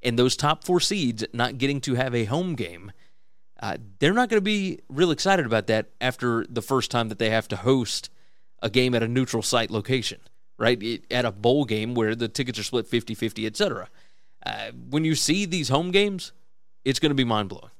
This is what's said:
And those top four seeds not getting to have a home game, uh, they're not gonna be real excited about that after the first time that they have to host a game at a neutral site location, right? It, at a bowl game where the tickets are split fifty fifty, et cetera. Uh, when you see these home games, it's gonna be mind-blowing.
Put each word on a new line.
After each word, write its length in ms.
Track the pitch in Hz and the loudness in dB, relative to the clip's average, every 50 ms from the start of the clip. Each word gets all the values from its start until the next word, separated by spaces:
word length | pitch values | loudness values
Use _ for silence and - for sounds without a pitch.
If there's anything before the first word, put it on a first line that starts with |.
| - | -2
And 160 | 123 117 117 | 0 4 4
those 180 | 127 131 - | 4 4 4
top 260 | - - 147 156 - - | 2 2 0 0 0 0
four 160 | - 180 175 | 0 2 2
seeds 460 | - - 208 208 160 120 117 107 110 - - | 2 2 0 0 0 0 -2 -2 -6 -8 -2
not 240 | 117 120 123 123 | -2 -2 0 0
getting 240 | 127 123 139 143 143 | 0 0 0 0 0
to 140 | - - 127 | -2 -2 0
have 200 | 120 131 131 120 | 0 0 0 0
a 120 | 120 113 | 0 0
home 280 | 101 120 156 180 185 165 | 2 0 0 0 -2 -2
game, 380 | 123 101 82 87 85 92 107 - - - - - - - - - - - - - - | -4 -6 -6 -8 -12 -16 -16 -18 -18 -20 -20 -20 -20 -20 -20 -20 -20 -20 -20 -16 -10
uh, 200 | - 107 - - 113 101 98 - | -8 -8 -6 -8 -10 -14 -4 2
they're 140 | 135 151 196 | 2 4 4
not 160 | 233 247 220 | 4 2 4
gonna 140 | 226 214 190 | 2 2 2
be 380 | 208 214 208 190 190 156 - - - | 2 0 0 0 -2 -4 -6 -10 -10
real 200 | 131 135 175 175 | 0 2 2 2
excited 360 | 156 - - 185 196 185 151 | 2 2 2 2 4 4 4
about 220 | 117 113 110 104 - | 2 2 0 2 2
that 200 | 113 110 107 - - - 120 | 0 0 0 -4 -8 -4 -4
after 420 | 127 123 - - 123 117 117 - - | -4 -2 0 -2 0 0 0 -2 -2
the 100 | 120 117 | -6 -6
first 300 | 107 - 135 131 120 - | -2 0 0 0 0 2
time 180 | - 120 117 110 | 0 0 0 0
that 100 | 110 95 | -2 -2
they 120 | 117 110 | 0 2
have 180 | 110 113 107 - | 2 0 0 -2
to 80 | 107 | -6
host 540 | 92 - 120 135 135 120 - - - - - - - - - - - - - - - | -2 2 2 2 2 2 -2 -4 -6 -8 -10 -18 -20 -20 -20 -20 -20 -20 -20 -14 -6
a 80 | - 117 | -6 0
game 260 | 101 127 127 127 123 | 2 2 2 4 2
at 80 | 117 113 | 2 0
a 60 | 113 | 2
neutral 340 | 120 127 131 - - 117 104 | 0 0 0 0 -2 -4 -2
site 280 | - - 120 113 101 | 0 0 0 0 0
location, 480 | 110 110 98 - 127 131 110 - - - - - - - - - - - | -2 -4 -2 0 -2 -2 -2 -4 -8 -8 -16 -20 -20 -20 -20 -20 -6 2
right? 240 | 107 117 123 117 98 | 4 4 4 2 0
It, 280 | 113 117 - - - | -6 -6 -6 -6 -4
at 140 | - 123 123 | -2 0 0
a 80 | 117 98 | 0 -2
bowl 320 | 101 104 117 131 147 143 | 2 2 4 4 4 2
game 300 | 110 107 107 107 117 123 | 0 0 -2 -2 -2 0
where 200 | 120 113 107 113 | 0 2 2 0
the 140 | 117 117 107 | 0 -2 -4
tickets 300 | - - 139 123 123 - | -2 -4 -4 -4 -4 -6
are 40 | 104 | -6
split 240 | - - 123 110 | -4 -2 -4 -4
fifty 280 | - - 120 - - 113 | 0 -2 -2 -2 -2 -8
fifty, 320 | - - 113 - 110 107 | -4 -6 -6 -4 -4 -6
et 100 | 110 107 | -6 -2
cetera. 320 | - 208 190 131 107 - - - - - - - - - - - - - | -2 -2 -2 -2 -6 -10 -14 -16 -20 -20 -20 -20 -20 -20 -20 -20 -10 -8
Uh, 280 | - - 110 107 107 117 120 117 123 | -8 -8 -8 -10 -12 -12 -14 -12 -4
when 160 | 127 151 160 | -2 0 2
you 80 | 156 156 | 2 0
see 320 | 139 - - - 196 208 | 0 2 0 0 0 0
these 240 | 180 165 185 147 117 | -2 -2 -4 -2 2
home 200 | 135 139 170 180 | 2 2 2 4
games, 420 | 180 196 202 208 196 185 - - - - - - - - - - - - - | 2 2 2 2 -2 -6 -10 -12 -16 -18 -20 -20 -20 -20 -20 -20 -20 -6 -2
it's 140 | 131 135 - | -2 0 2
gonna 160 | - 151 143 | 2 2 4
be 100 | 135 131 | 4 2
mind-blowing. 480 | 120 113 107 104 95 101 - - - - - | 2 2 0 0 -2 -8 -12 -16 -20 -20 -20